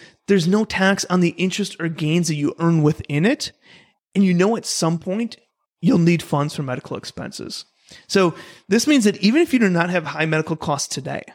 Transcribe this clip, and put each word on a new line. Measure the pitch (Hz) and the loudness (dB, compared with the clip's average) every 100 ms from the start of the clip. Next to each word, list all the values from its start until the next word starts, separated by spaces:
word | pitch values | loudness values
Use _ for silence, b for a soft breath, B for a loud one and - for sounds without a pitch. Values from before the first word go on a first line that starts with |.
| B B - | B B 0
there's | 196 165 | 2 2
no | 208 214 | 0 0
tax | - 190 196 - | 0 0 0 0
on | 180 | 2
the | 175 | 0
interest | - 185 196 190 - | 0 -4 -2 -6 -6
or | 165 | -6
gains | 160 151 175 160 | -4 0 0 0
that | |
you | 151 143 - | -2 -4 0
earn | 170 165 | 2 4
within | 147 151 - 143 | 2 0 -4 0
it. | 196 302 - - b b b b _ | 0 0 -4 -14 b b b b _
And | 190 | 2
you | 190 | 4
know | 175 196 226 | 4 2 2
at | - | -4
some | - 165 165 | -2 0 -2
point | 185 202 233 - _ _ _ _ | -4 -4 -6 -8 _ _ _ _
you'll | 175 180 | 2 4
need | 170 170 | 4 2
funds | - 147 147 | 0 -2 -2
for | - | -4
medical | 135 127 - 143 | -6 -6 -8 -12
expenses. | - - - - - - - _ B B B | -12 -12 -12 -12 -12 -14 -16 _ B B B
So | 196 175 - B B B | 0 0 -2 B B B
this | 220 294 | 0 2
means | 285 | 4
that | 208 196 | 2 2
even | 202 294 | 2 2
if | 339 | 2
you | 254 | 2
do | 202 | 2
not | 170 175 | 2 0
have | 180 | -2
high | 151 151 160 | -4 -4 0
medical | 156 156 156 | 0 -2 -4
costs | - 143 - | -4 -4 -6
today, | - 135 143 - | -8 -8 -10 -12